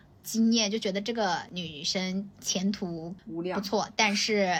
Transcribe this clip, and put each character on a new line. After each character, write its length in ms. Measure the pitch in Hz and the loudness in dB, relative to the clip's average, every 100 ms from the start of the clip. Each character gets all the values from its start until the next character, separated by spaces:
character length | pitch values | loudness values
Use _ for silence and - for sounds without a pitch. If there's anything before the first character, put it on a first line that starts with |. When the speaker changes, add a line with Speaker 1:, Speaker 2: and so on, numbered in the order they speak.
| - - | -18 -16
Speaker 1:
惊 300 | - 220 226 | -4 2 4
艳， 160 | 226 214 | 4 2
就 80 | 220 | 0
觉 140 | 214 | 0
得 100 | 190 | -2
这 120 | 208 | -2
个 240 | 233 202 160 - | 0 0 0 -4
女 320 | 175 165 147 | -8 -8 -6
生 460 | 160 196 185 190 196 - | -4 -2 -2 -4 -6 -8
前 320 | - 196 190 | -4 0 0
途 440 | 208 180 170 165 190 - | 0 -4 -6 -8 -12 -10
Speaker 2:
无 160 | 165 | -6
量。 180 | 180 190 | -4 -4
Speaker 1:
不 60 | 196 | 0
错， 220 | 214 - - | 0 0 2
但 200 | 220 202 | 4 4
是 440 | - 214 190 170 | 2 2 4 2